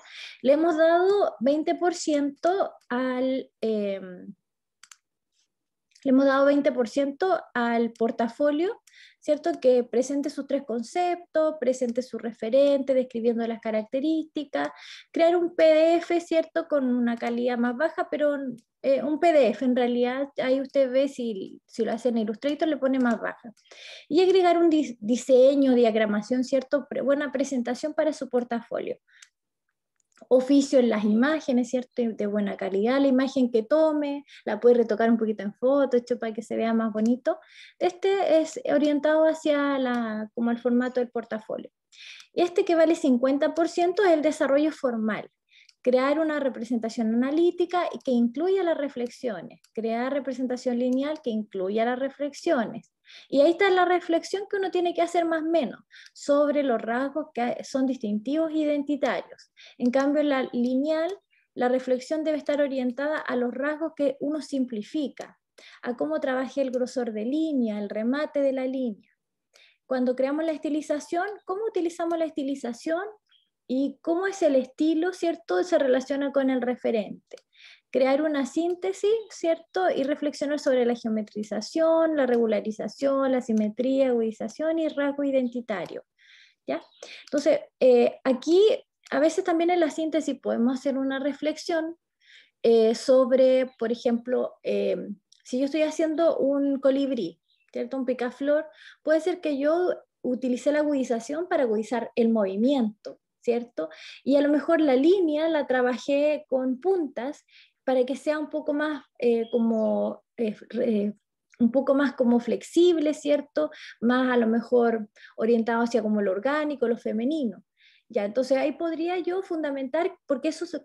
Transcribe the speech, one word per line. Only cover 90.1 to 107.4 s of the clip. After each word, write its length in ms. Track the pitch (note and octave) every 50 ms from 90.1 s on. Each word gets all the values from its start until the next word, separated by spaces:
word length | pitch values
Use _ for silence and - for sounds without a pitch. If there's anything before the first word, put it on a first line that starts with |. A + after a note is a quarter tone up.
| D4+ D#4+ D4+ D4 B3+ -
podemos 400 | - G#3 G#3+ A3+ A#3 B3+ C4+ B3+
hacer 180 | - C#4+ B3+
una 220 | C4+ C4+ C4+ C4+ C4+
reflexión, 800 | C4+ D4 C#4 - D4 D4+ D4+ - - - E4+ D#4+ D#4+ E4 E4 - _ _ _ _ _ _ - - - _ _ _ -
eh, 320 | A#3 A#3 A3+ A3 A3 A#3
sobre, 760 | A#3 - - B3+ C4 C4 A#3 C4 B3+ C4 C4 C4 B3+ C4 B3+ -
por 140 | - A3+ A3
ejemplo, 640 | A#3+ A#3 - A#3+ A#3 A#3 - B3 B3 A#3+ - - - _ -
eh, 320 | - G#3 G3+ G3+ G3 F#3+ F3+ F#3+ G3+ G#3 - _ _ _ _ _
si 160 | - B3+ B3
yo 60 | C#4
estoy 160 | C4+ D4+ D#4
haciendo 560 | D#4 D4+ D4+ - D#4+ D#4+ D#4 D4+ E4+ D#4+ -
un 420 | - B3+ C4+ C#4+ C#4 C#4+ C#4 C#4 C4+
colibrí, 640 | C#4 C4+ C4+ C#4 C#4 C4 C4+ A#3 F3+ E3+ - _ _ _ _ _ _ _ -
¿cierto? 220 | B3 B3 A#3+ C4+
Un 100 | C4+ B3+
picaflor, 600 | B3+ B3 B3+ A#3+ B3 B3 - C#4 C#4+ D4 D#4 D#4 D#4 - - - - - _
puede 200 | _ D4 D#4 D#4+
ser 180 | D#4 F#4 E4+ F4
que 180 | - D#4 C#4+
yo 380 | C4 C#4+ D4 E4 F4 F4+ - - - - _ _ _
utilice 500 | - B3 B3 B3 C4 B3 B3 A3+ - D4 D4
la 60 | D4+
agudización 680 | D4+ D4 D4 C4+ B3 B3+ A#3 A3+ - - C#4+ D#4+ F4+
para 160 | F4 F#4 D4+ C4
agudizar 480 | A3+ G#3+ A3 A3 - B3+ A3+ A#3 - -
el 140 | - A#3 A3+
movimiento, 920 | A3+ A3 G3+ F#3+ F#3+ G3+ A3+ C4+ D4 C4 A#3 G#3 - _ - C#3 - - _ _ _ _
¿cierto? 480 | _ A#3+ A#3 A#3+ A#3+ - _ - D#4+ D#4+ - - - - - - _
Y 120 | B3 C#4
a 60 | C#4+
lo 80 | C#4+ C#4+
mejor 320 | D4+ C#4+ - - E4 D#4+
la 140 | D#4 C#4+ B3+
línea 540 | B3+ C#4 E4+ G4 G4+ F4 D#4 D4 D4+ D#4+ E4
la 180 | D#4+ D4 C4
trabajé 760 | - B3+ B3+ B3 B3 B3+ A3+ - - C#4 C#4+ D4 D4+ D4+ D4 -
con 320 | _ C4+ B3+ C4 C4 B3+ B3+
puntas 640 | - F#4 G4 F4+ D#4 C4 - A3 A#3 C#4+ D4+ -